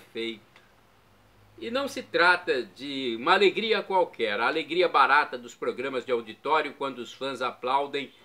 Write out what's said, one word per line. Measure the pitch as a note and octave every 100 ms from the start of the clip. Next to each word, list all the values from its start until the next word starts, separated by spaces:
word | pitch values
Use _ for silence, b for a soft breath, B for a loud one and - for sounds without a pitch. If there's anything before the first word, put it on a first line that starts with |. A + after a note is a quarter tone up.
| -
feito. | A#2 A2+ G#2+ _ _ _ _ _ _ _ _ _ _ _ -
E | A3+
não | B3 C#4
se | C4+
trata | - E3 F3 F3 - C3+
de | G#2 - C#3 C3+ C3 A2+
uma | D3
alegria | G3 G3 F3 A3 G#3
qualquer, | - F#3+ E3 - A2 G#2
a | A#2+
alegria | D#3 C#3+ E3+ E3+
barata | D3+ C3 C#3+ C#3 B2+
dos | A#2+
programas | - C3 A2 C3+ C3 A#2
de |
auditório, | A#2+ A2 G#2 C3+ D#3 C#3+ -
quando | C#3 A#2+
os | A#2
fãs | - C3+ B2
aplaudem | B2 - D3 C#3 C#3 C#3+ B2+ _